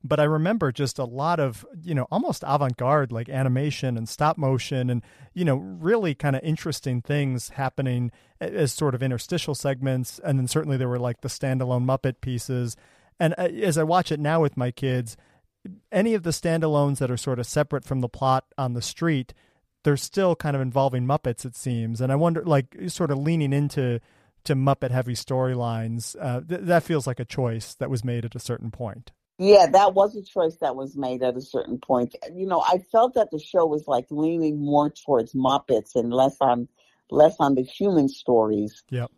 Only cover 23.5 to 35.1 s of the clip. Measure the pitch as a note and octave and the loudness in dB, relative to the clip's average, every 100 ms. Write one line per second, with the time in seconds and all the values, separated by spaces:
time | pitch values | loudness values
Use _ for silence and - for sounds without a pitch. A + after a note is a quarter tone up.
23.5 | C#3 C#3+ - B2 A#2 _ _ _ _ - | 0 0 0 -2 -2 _ _ _ _ -2
24.5 | C#3 C3+ C3+ C3 B2+ B2 A#2+ - C3 C3 | 2 2 2 0 -2 -2 -6 -4 -2 0
25.5 | B2 A#2 A2+ A2+ A#2 A2 - C#3+ B2 D#3+ | -2 -2 -4 -4 -6 -8 -8 -6 -6 -6
26.5 | F3 E3+ E3+ - D#3+ C3 B2 B2 - B2 | -6 2 2 2 -2 -2 -6 -6 -4 -2
27.5 | A2+ - - C3 B2+ A#2+ A#2+ A2+ B2 - | -4 -10 -8 -4 -4 -2 -4 -6 -10 -8
28.5 | A#2+ A2+ - A#2 G2+ - _ _ _ F#3+ | -8 -8 -10 -10 -10 -18 _ _ _ 8
29.5 | G3+ F3 F#3+ G3+ F#3+ G3+ G#3+ F#3+ - E3 | 10 10 8 6 4 2 2 -8 -2 -2
30.5 | D#3+ D3 B2+ C3+ C#3 C3 B2+ B2+ B2 C#3+ | 0 -4 -4 -8 -6 -4 0 -2 -2 -6
31.5 | C3 - B2 - C3 A#2+ - - F3 G3 | -6 -6 -8 0 0 0 -6 -14 -8 -2
32.5 | E3+ D3+ F#3 - A3+ B3 B3 G#3 D#3 - | 0 2 0 2 2 4 2 -2 -2 -2
33.5 | F#3 E3 D3+ C#3 C3 B2 D3 D#3 E3+ D#3+ | 2 2 0 0 -2 -2 -2 -2 0 0
34.5 | D3 C#3+ D3 D3 - - | -2 2 2 2 -2 0